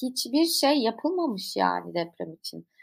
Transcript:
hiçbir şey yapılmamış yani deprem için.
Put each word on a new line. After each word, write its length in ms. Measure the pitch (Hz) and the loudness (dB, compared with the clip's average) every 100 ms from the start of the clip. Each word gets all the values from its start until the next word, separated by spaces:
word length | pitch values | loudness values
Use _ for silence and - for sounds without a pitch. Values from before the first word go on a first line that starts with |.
hiçbir 440 | 254 254 233 277 330 | -6 -4 0 2 2
şey 320 | - 277 294 | 4 4 4
yapılmamış 760 | 226 226 302 359 320 196 - 196 | 2 0 -2 0 0 -2 -6 0
yani 380 | 185 - 175 | 2 0 -2
deprem 380 | 170 165 - 170 | -4 -4 -6 -10
için. 340 | 165 - 165 - _ | -10 -14 -14 -16 _